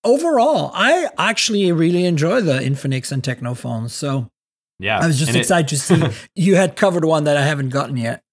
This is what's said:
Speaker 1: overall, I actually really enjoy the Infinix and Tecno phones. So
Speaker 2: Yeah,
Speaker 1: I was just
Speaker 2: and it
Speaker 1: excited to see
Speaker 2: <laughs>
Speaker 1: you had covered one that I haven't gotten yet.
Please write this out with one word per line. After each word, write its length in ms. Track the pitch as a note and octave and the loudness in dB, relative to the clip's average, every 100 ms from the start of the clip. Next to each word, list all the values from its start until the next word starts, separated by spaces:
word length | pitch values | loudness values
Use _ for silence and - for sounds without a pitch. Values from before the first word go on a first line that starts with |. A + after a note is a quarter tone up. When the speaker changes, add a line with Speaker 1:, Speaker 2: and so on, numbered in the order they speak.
Speaker 1:
overall, 640 | A3 C#4 E4+ C#4 C4 C#4 D3 | 2 2 2 2 2 0 -2
I 340 | - A3+ F4 D#4+ - | 0 2 2 0 -2
actually 520 | F#3 A3+ - G#3 F#3 | -2 0 -2 0 2
really 320 | E3 E3 F3 | 2 2 2
enjoy 360 | F3+ D#3+ D#3 B3 | 0 0 0 0
the 180 | F3 C3 | 0 0
Infinix 540 | C3 C#3 C#3 C3 - | -2 -4 -2 -4 -4
and 100 | C3+ | -6
Tecno 340 | C3 B2 A#2+ A#2+ | -6 -6 -8 -8
phones. 360 | B2 A2+ A2+ | -8 -8 -8
So 380 | - C#3+ C3+ A#2 _ _ _ _ _ | -8 -4 -4 -6 _ _ _ _ _
Speaker 2:
Yeah, 200 | F#2+ G#2+ | -2 0
Speaker 1:
I 60 | E3 | 2
was 120 | C3+ | 0
just 100 | C#3+ | 0
Speaker 2:
and 60 | B2 | 0
it 40 | |
Speaker 1:
excited 280 | A#2+ F3 D3 | 2 0 0
to 100 | D3 | -4
see 240 | - E3+ D#3+ - - | 2 2 2 -4 -14
Speaker 2:
<laughs> 40 | |
Speaker 1:
you 220 | - F3+ F#3 | -2 2 4
had 200 | F#3 - | 2 2
covered 280 | G3+ F3 | 0 2
one 200 | D#3+ D#3 | 0 2
that 120 | D3 D3 | 2 2
I 60 | |
haven't 240 | C#3 D3 C3+ | 0 -2 -4
gotten 260 | C3+ - C3 | -4 -4 -4
yet. 260 | A2+ B2 _ | -4 -8 _